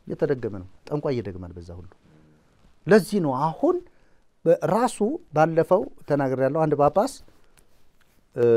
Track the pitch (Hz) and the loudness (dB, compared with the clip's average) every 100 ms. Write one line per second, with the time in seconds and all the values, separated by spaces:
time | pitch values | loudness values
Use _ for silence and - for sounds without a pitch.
0 | - 165 156 131 117 101 92 - - 147 | -12 -4 -2 -2 -4 -8 -14 -18 -8 -6
1 | 147 123 101 90 90 87 85 87 87 - | -4 -4 -6 -10 -14 -14 -16 -16 -18 -20
2 | _ _ _ _ _ _ _ _ 151 202 | _ _ _ _ _ _ _ _ 2 4
3 | 175 202 156 127 156 156 294 359 - _ | 4 -2 -2 0 -2 0 0 0 -4 _
4 | _ _ _ _ 160 175 156 196 247 - | _ _ _ _ 2 2 2 0 0 0
5 | 208 320 - 151 160 165 151 185 269 - | -4 -4 -6 0 2 2 2 2 0 -10
6 | - 143 135 131 131 156 160 147 147 190 | -4 -2 0 0 0 0 0 4 2 2
7 | 247 - - _ _ _ _ _ - _ | -2 -4 -20 _ _ _ _ _ -20 _
8 | _ _ _ 131 120 | _ _ _ 0 4